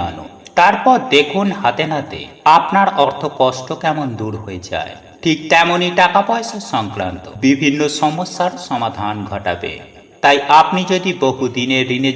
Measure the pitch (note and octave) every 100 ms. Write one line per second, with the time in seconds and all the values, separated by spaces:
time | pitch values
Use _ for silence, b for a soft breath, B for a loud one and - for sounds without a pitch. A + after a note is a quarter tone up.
0 | E2+ D#2+ - - - - F3+ G#3 C4 B3
1 | - C#3+ C#3+ F#3 G3+ - A#2+ A#2+ D#3+ D3+
2 | C3 - - - D3+ E3 - F#3+ G3 F#3
3 | C3+ - D#3 - C3 B2+ B2+ D#3 D#3+ D#3
4 | C#3 G#2+ G#2+ G#2 G2+ F#2 - E2+ D#2 -
5 | - - E3 D3+ D#3 E3 E3+ F3 F3+ F3+
6 | F3 G3 G3+ A#3 A3+ G#3 - B2+ G2+ G2+
7 | F#2 F2 - G#2 C3 C#3 D3 D3 C#3+ -
8 | D3+ D#3+ F3+ - F3+ - - B2 A#2 G#2
9 | G#2 G#2+ F#2 G2 F#2 F2 E2 D#2 - -
10 | - - C#3+ C#3+ C#3+ D3+ D#3+ F#3 F3+ F#3
11 | F#3 F3 C3+ B2+ B2+ B2+ B2 C3 B2+ B2
12 | C3+